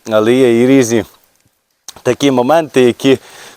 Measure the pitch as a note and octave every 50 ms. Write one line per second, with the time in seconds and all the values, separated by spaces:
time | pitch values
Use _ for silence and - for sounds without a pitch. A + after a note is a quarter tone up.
0 | - A2+ A2 G#2+ G#2+ A#2 B2 C3 C3+ A#2+ A#2 A#2 B2 B2+ C3+ C#3 B2 A2 A#2 A2
1 | F#2+ - _ _ _ _ _ _ _ _ _ _ _ _ _ _ _ - - -
2 | - B2 A#2+ - C#3 C#3 C3 B2 A#2+ C3 D3+ E3 D#3+ C3 - B2+ B2+ A#2+ A2 -
3 | - C3+ C3 - - - - - - - -